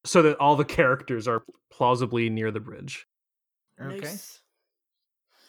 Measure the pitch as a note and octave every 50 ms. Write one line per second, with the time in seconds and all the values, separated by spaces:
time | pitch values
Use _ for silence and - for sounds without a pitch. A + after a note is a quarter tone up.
0 | _ - - F#3 D#3+ D#3 D3 - C#3+ C#3+ D3 C#3 C#3+ - - - D#3 B2+ B2+ B2+
1 | - - C3 A2+ G#2 B2 A#2 A2 - - - _ _ _ _ _ C3 B2 B2+ A#2+
2 | B2+ A2 B2 A#2 A#2 A2+ A2 A2 A2 A2 G#2 G#2+ A2 - A2 - - - - -
3 | - _ _ _ _ _ _ _ _ _ _ _ _ _ _ _ - - C#3 -
4 | - D3+ F#3 G3 - - - - _ _ _ _ _ _ _ _ _ _ _ _
5 | _ _ _ _ _ _ _ _ _